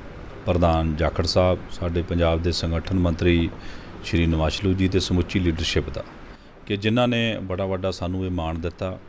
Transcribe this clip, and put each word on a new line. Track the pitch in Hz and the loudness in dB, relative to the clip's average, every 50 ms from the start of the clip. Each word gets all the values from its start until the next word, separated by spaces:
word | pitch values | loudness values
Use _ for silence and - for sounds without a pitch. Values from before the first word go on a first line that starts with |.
| - - - - - - - - - | -14 -14 -14 -14 -14 -14 -14 -6 -2
ਪ੍ਰਧਾਨ | - 87 85 87 85 80 80 82 82 78 | 0 2 4 4 4 4 4 2 0 0
ਜਾਖੜ | 78 82 76 - - 85 | 0 0 0 0 0 -2
ਸਾਹਿਬ, | 85 - 98 90 92 90 87 - - | 2 2 4 4 4 2 0 -4 -8
ਸਾਡੇ | - - 92 87 85 90 | -6 -4 -4 -2 0 -2
ਪੰਜਾਬ | 85 - 87 85 85 82 82 82 | -2 0 0 2 4 4 2 2
ਦੇ | 82 87 | 0 0
ਸੰਗਠਨ | 82 - - 82 82 85 - - 95 92 | 0 0 -2 -2 -2 -2 -2 0 0 2
ਮੰਤਰੀ | 87 85 82 78 87 87 85 85 82 82 - - - - - - - - - - - | 2 2 2 2 4 4 4 4 2 0 -4 -8 -12 -12 -12 -12 -14 -14 -14 -12 -6
ਸ਼੍ਰੀ | - - 85 85 | 0 2 2 4
ਨਵਾਸ਼ਲੂ | 82 80 80 78 80 - - 104 98 92 | 4 4 2 2 0 0 0 0 0 2
ਜੀ | 92 92 | 2 2
ਤੇ | 90 95 92 | 2 2 0
ਸਮੁੱਚੀ | - - 92 90 85 - - 98 | 2 2 2 0 0 0 0 2
ਲੀਡਰਸ਼ਿਪ | 87 87 80 82 82 - - 82 76 67 | 2 2 0 0 -2 0 0 0 -2 -2
ਦਾ | 65 - - - - - - - - - - - - - - | -6 -8 -10 -10 -16 -18 -18 -18 -18 -20 -20 -20 -20 -16 -6
ਕਿ | - 104 | -4 -4
ਜਿਨ੍ਹਾਂ | 98 104 107 110 123 123 | 0 0 2 2 4 4
ਨੇ | 120 120 117 113 113 104 92 | 2 2 2 0 0 -2 -4
ਬੜਾ | 92 92 92 95 98 | -4 -4 -4 -2 -2
ਵੱਡਾ | 95 95 92 98 95 | -2 -2 -2 -2 -2
ਸਾਨੂੰ | 90 - 92 87 92 95 95 | -2 -2 -4 -4 -2 -2 -2
ਇਹ | 92 | -2
ਮਾਣ | 90 87 80 80 82 82 | -2 -2 -2 -2 -2 -4
ਦਿੱਤਾ, | 85 85 - - 98 92 92 87 - | -4 -6 -6 -4 -6 -6 -6 -8 -12